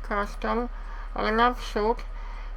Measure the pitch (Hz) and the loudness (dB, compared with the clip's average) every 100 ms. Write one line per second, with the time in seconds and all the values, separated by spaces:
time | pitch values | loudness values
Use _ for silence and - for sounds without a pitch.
0 | - 208 208 - 220 220 247 - - - | -2 0 0 -2 0 0 0 -4 -8 -8
1 | - - 208 220 240 240 - 226 208 240 | -4 0 2 6 4 4 -2 2 2 2
2 | - - - - - | -2 -8 -8 -8 -8